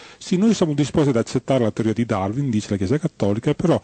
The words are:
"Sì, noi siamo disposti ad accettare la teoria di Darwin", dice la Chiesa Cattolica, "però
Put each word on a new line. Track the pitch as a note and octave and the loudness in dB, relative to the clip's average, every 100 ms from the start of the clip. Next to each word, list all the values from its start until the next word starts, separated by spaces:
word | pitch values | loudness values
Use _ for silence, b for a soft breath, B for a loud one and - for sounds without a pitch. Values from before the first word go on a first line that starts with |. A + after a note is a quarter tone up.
| B B | B B
"Sì, | - F3+ | -4 2
noi | A3 G3+ | 2 2
siamo | E3+ | 0
disposti | C#3+ C#3+ - C#3+ | 0 0 2 2
ad | A#2 | 2
accettare | A2 C3 - C3+ | 0 -2 0 2
la | A2 | 2
teoria | - A2 | 0 -2
di | A2 | 0
Darwin", | A#2 G#2 G2 A#2 C#3+ | -2 -2 -2 -4 -2
dice | G#2+ - | -2 -2
la | G2+ | -4
Chiesa | F#2 D3 | -2 -2
Cattolica, | D#3+ - G2+ G#2 - | -2 -2 -2 0 -2
"però | C#3+ F3 B2 | 0 0 0